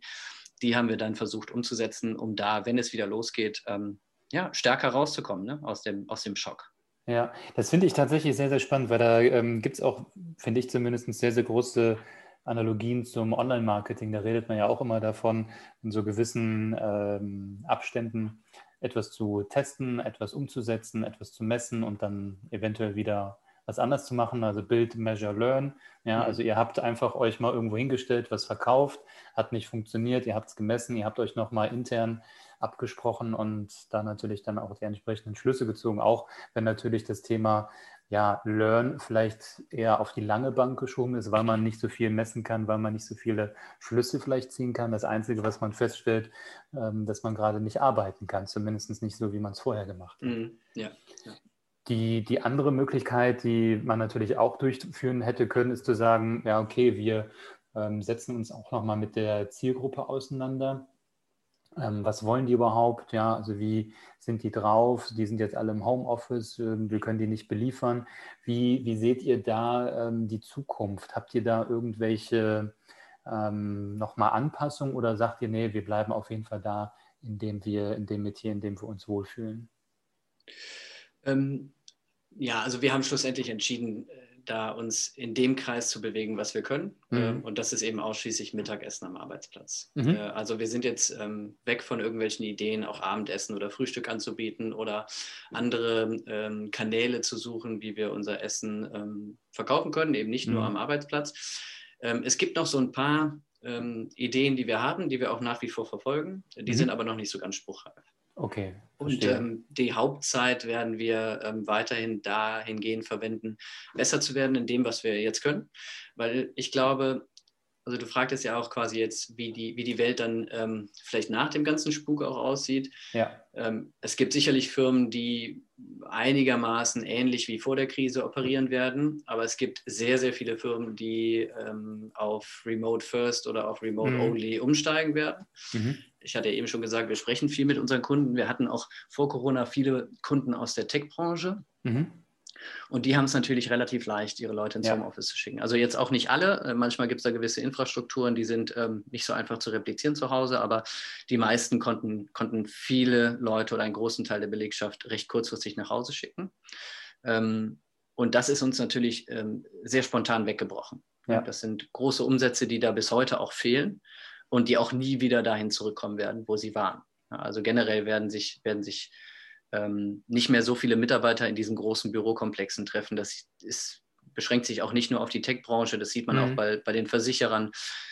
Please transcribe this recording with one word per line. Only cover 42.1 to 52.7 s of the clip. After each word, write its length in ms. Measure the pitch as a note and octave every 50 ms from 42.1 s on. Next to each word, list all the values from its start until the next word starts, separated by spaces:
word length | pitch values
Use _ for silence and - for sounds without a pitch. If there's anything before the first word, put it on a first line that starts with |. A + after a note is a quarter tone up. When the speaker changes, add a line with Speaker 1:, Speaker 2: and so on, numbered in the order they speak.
| G#2+ A2 A2+ A2 - A#2+ G#2+
Speaker 2:
kann, 240 | - A2+ A2 A2 G#2+
weil 120 | G#2+ G#2+
man 140 | A2 G#2+ G#2+
nicht 120 | G#2+ -
so 100 | - A2
viele 400 | G#2 - A#2 A2 G#2 G#2+ G#2 - - - - - _
Schlüsse 400 | - - A2+ A#2 B2 - - C#3
vielleicht 320 | - C#3 C3 C3 B2+ -
ziehen 220 | - - C3 B2 A#2
kann. 180 | - A#2+ A2+
Das 140 | A2 G#2+ -
Einzige, 380 | - A2 A2 A2 - B2 G#2+ G#2
was 180 | A2 G#2+ -
man 100 | - G#2+ G#2
feststellt, 580 | - B2 A#2 - - - - A2+ A2 A2 - - - - - - - - _ -
ähm, 300 | C#3 A#2 A2 G#2+ A2 G#2+
dass 160 | G#2 G#2+ - -
man 120 | A2+ A2
gerade 260 | G#2 G#2+ G#2+ G#2 G#2+
nicht 200 | G#2+ G#2+ - -
arbeiten 440 | C#3+ C3+ A#2+ A2 G2+ F#2+ F#2+ - G#2 F#2
kann, 200 | - G2 G2 G2
zumindest 540 | - G#2+ G#2 G#2+ G#2+ G#2 - - A2 G#2 -
nicht 120 | G#2+ G2+
so, 160 | - A#2 G#2
wie 80 | G2+ G#2
man's 200 | G#2+ G#2 G2 -
vorher 240 | - C#3 A#2 G#2+ G2+
gemacht 320 | G2 F#2+ F#2 F2+ F2+ - _
hat. 60 | - B2+
Speaker 1:
Mhm. 300 | A#2+ A2+ A2+ A2+ - - _ _ _
Ja, 160 | A2+ G#2+ G#2 - - _ - - - -
ja. 100 | A2+ G#2+ - _ _ _ _ _ _ _ _ _ -
Speaker 2:
Die, 360 | B2 A2+ A2+ A2+ A2+ A2+ A2
die 160 | - A#2+ -
andere 300 | - A#2 B2 C#3 C#3+ D3